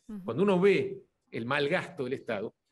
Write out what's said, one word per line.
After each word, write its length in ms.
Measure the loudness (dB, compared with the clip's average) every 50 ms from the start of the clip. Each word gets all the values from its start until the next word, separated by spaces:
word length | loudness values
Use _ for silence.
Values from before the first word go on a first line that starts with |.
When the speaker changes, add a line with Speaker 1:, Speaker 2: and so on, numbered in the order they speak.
| _
Speaker 1:
Ujú. 160 | -16 -14 -10 -8
Speaker 2:
Cuando 200 | -6 0 2 2
uno 160 | 4 4 6
ve 380 | 6 6 6 4 2 -2 -6 -10 -14 _ _ _ _ _
el 160 | -10 -8 -4
mal 220 | -2 0 0 2
gasto 380 | 2 0 -2 -2 -6 -8 -8 -6
del 80 | -6 -6
Estado, 420 | -8 -6 -6 -6 -4 -6 -8 _ _ _ _